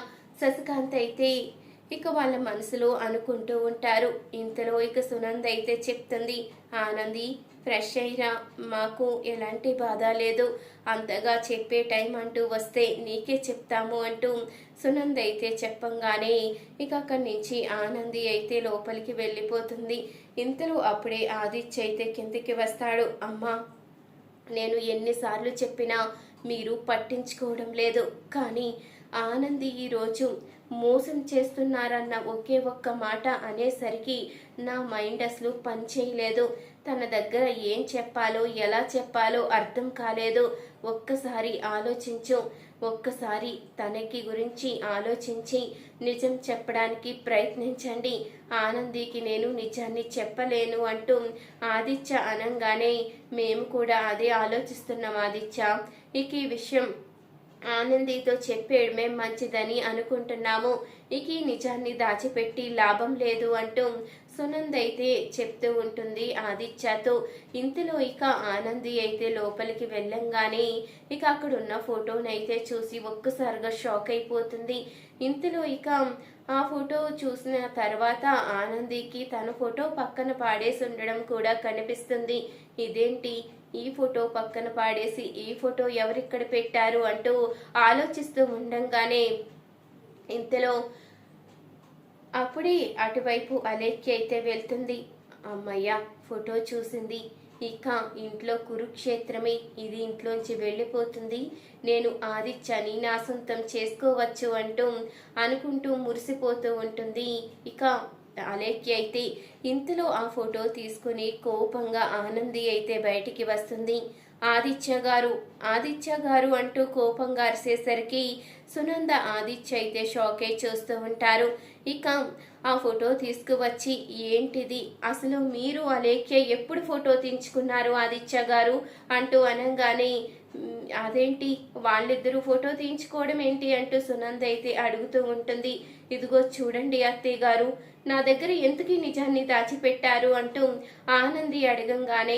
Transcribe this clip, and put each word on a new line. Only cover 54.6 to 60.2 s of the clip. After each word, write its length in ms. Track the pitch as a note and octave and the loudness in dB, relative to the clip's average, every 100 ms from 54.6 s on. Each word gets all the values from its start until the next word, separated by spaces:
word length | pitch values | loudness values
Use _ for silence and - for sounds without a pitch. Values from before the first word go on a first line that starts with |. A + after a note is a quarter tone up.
| C4 B3 - A#3 A3 G#3 | -2 -10 -8 -6 -2 0
ఆదిత్య. 600 | G#3 G#3+ G#3+ A#3+ G#3 G#3+ - - - C4+ | 0 -2 -6 0 2 0 -4 -16 -6 -4
ఇక 180 | C4+ | -2
ఈ 120 | C#4+ C4+ | -2 -2
విషయం 420 | A#3 - C4 A#3+ - - - - - - - A3+ | -4 0 2 2 -4 -14 -20 -20 -20 -20 -12 -4
ఆనందితో 640 | A#3 B3 C4 C4 B3+ B3+ B3 | 0 4 4 2 0 2 0
చెప్పేయడమే 640 | B3 A3 - B3+ A3+ A3+ A#3 | 0 -4 2 4 4 2 -2
మంచిదని 720 | A#3+ A3+ A3+ A#3+ A3+ G#3+ A#3+ | 0 -4 -4 -2 -2 0 0
అనుకుంటున్నాము. 880 | A3+ A3+ A3+ B3 | 0 -2 -2 -2